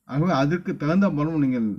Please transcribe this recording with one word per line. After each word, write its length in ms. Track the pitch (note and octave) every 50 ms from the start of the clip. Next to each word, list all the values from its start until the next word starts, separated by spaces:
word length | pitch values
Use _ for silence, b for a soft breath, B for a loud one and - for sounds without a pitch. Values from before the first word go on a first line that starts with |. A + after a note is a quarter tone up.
| _ -
ஆகவே, 240 | A#2 C#3 D#3+ F#3 F3
அதற்கு 440 | C3+ C#3 D3 E3+ F3+ - F#3+ E3
தகுந்த 340 | - D3 D3 E3 G3 G3+ G3
மூலம் 300 | D#3 D3 D3 D#3+ E3 D#3
நீங்கள் 280 | C#3+ C3 B2+ B2 A2+ G#2+ G2